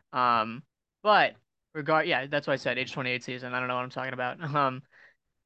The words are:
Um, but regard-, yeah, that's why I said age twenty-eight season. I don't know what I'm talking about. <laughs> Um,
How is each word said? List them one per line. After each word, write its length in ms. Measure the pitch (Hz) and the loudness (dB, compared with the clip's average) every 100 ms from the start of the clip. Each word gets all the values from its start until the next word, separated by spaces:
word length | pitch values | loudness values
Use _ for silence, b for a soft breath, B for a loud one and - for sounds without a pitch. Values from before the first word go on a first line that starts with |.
| _ | _
Um, 500 | 131 123 117 110 120 - _ _ _ | 0 2 2 0 -6 -16 _ _ _
but 320 | 208 214 139 - _ _ _ 156 | 4 6 4 0 _ _ _ -8
regard-, 320 | 147 156 156 | 0 2 2
yeah, 180 | 131 139 | 0 0
that's 220 | 147 147 | -2 0
why 60 | |
I 20 | 135 | -2
said 240 | 135 123 | 0 -2
age 120 | 123 | -4
twenty-eight 300 | 147 127 127 | -4 -4 -4
season. 300 | 127 123 127 | -6 -10 -6
I 60 | 123 | -4
don't 80 | 127 | -2
know 80 | 123 | -4
what 80 | |
I'm 80 | 127 | -4
talking 220 | 131 131 | -6 -6
about. 260 | 127 123 127 | -4 -6 -6
<laughs> 160 | 160 147 | -2 2
Um, 260 | 135 127 - b b b _ _ | 2 0 -14 b b b _ _